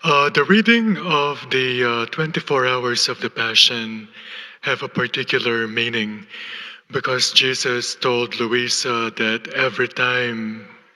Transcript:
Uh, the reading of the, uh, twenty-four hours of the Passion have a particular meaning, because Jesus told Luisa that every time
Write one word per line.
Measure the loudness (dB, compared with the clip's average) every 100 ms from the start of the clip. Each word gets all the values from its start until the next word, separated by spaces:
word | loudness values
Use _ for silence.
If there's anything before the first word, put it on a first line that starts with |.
Uh, | 4 4 4
the | 4 6
reading | 6 6 4 4 0
of | 0 2 0 -2 -2
the, | -2 0 0
uh, | 0 0 -2
twenty-four | -4 -4 -4 0 2 2
hours | 2 0 0 0
of | -2
the | -6
Passion | -4 0 4 4 4 -6 -8 -12 -20 -18 -16 -16 -10
have | -4 -4
a | -2
particular | -2 -2 -2 -2 0 0 0 0
meaning, | -2 -2 -2 -4 -6 -14 -16 -14 -14 -14 -18 _
because | -6 -2 0 2
Jesus | 4 2 0 -2 -2 -4 -4
told | 0 0 -2 -2
Luisa | 0 0 0 -2 -2 -2 -2 -2
that | -2 -2 -4
every | -2 -2 0 -4
time | 0 0 0 -2 -4 -6 -10 -16 -20 _